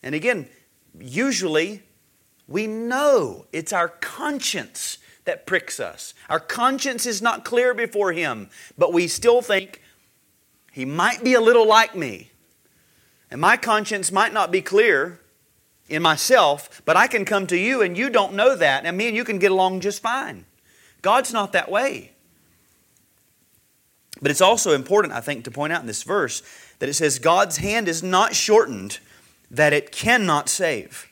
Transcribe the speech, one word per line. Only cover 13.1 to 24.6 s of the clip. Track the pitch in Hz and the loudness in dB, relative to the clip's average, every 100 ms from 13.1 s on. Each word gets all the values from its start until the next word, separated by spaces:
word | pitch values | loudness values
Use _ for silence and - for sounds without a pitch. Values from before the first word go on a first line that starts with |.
| _ _ | _ _
and | 131 | -2
my | 170 240 | 2 2
conscience | 233 214 208 214 185 | 2 -2 0 -6 -2
might | 190 220 | 0 0
not | 220 175 | 0 0
be | 185 | -2
clear | 185 196 226 147 165 175 _ _ _ _ _ _ _ | 0 2 4 2 0 -8 _ _ _ _ _ _ _
in | 156 | 0
myself, | 165 151 - 254 160 147 - - | 0 0 4 6 6 2 -6 -10
but | - 170 | 0 4
I | 247 | 4
can | 240 190 | 0 -2
come | 208 190 | -2 0
to | 180 | -2
you | 208 262 | 0 0
and | 196 175 | 0 0
you | 269 | 0
don't | 226 196 | 0 0
know | 196 240 240 | 2 2 4
that, | 156 135 165 | 2 2 -2
and | 180 | -4
me | 233 | -4
and | 220 | -4
you | |
can | 233 202 | -4 0
get | 190 | 2
along | 190 185 185 | 2 0 0
just | 185 196 | -6 -6
fine." | 226 247 240 104 82 _ _ _ _ _ | -6 -6 -8 -14 -20 _ _ _ _ _
God's | 185 233 254 | 0 0 0
not | 233 196 | -4 -2
that | 180 - | -2 -2
way. | 196 269 127 - _ _ _ _ _ _ _ _ _ _ _ _ _ _ _ _ _ _ _ _ - | -2 -2 -6 -14 _ _ _ _ _ _ _ _ _ _ _ _ _ _ _ _ _ _ _ _ -6
But | 139 | -4
it's | 143 | 4
also | 185 226 | 4 4